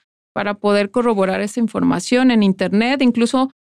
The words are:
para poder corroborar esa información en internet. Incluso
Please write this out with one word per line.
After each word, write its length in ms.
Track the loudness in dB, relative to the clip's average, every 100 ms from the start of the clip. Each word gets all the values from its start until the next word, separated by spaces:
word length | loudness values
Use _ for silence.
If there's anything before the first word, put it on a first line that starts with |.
| _ _ _
para 220 | -6 -6
poder 360 | -2 0 0 0
corroborar 520 | 0 0 0 0 -2
esa 180 | -4 -4
información 720 | -4 -2 0 -2 0 2 4
en 100 | 4
internet. 600 | 2 0 -2 0 0 0
Incluso 480 | 0 2 0 0 -2 -6 _